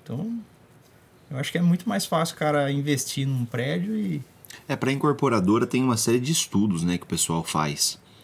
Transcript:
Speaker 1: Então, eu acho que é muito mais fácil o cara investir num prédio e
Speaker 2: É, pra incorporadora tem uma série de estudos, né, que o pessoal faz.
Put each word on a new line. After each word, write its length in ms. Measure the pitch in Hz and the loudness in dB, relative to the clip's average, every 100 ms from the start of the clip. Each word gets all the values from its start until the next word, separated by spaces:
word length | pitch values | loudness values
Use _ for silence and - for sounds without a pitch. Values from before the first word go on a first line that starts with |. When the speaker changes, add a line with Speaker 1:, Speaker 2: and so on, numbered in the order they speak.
Speaker 1:
Então, 360 | - 127 214 233 208 - - - _ - _ _ - | -10 -8 -6 -8 -10 -20 -20 -20 _ -20 _ _ -10
eu 80 | 135 | -8
acho 140 | 143 | -4
que 80 | 170 | 2
é 20 | |
muito 260 | 175 175 226 | 4 2 0
mais 180 | 202 - | -4 0
fácil 300 | 165 165 - | 0 0 0
o 20 | |
cara 320 | 151 147 143 | 0 2 2
investir 560 | 143 143 139 - 139 135 | 0 0 -2 -2 -4 -2
num 180 | 131 | -2
prédio 520 | 117 120 131 175 196 220 | -2 -4 -2 -2 -2 -2
e 240 | 196 151 - - - - - | -4 -4 -8 -18 -20 -16 -8
Speaker 2:
É, 80 | 135 | -2
pra 160 | 127 | 0
incorporadora 760 | 139 147 139 135 113 92 113 123 | 2 2 2 2 4 4 4 2
tem 160 | 127 | 2
uma 140 | 131 113 | 2 2
série 240 | - 120 | 2 2
de 100 | 131 | 2
estudos, 540 | 165 - 196 214 82 | -2 0 2 2 2
né, 120 | 87 90 | 0 -2
que 40 | |
o 40 | - | -2
pessoal 340 | 85 - 82 | -4 0 -2
faz. 560 | - 80 76 73 - - - - | -2 0 0 0 -4 -4 -14 -20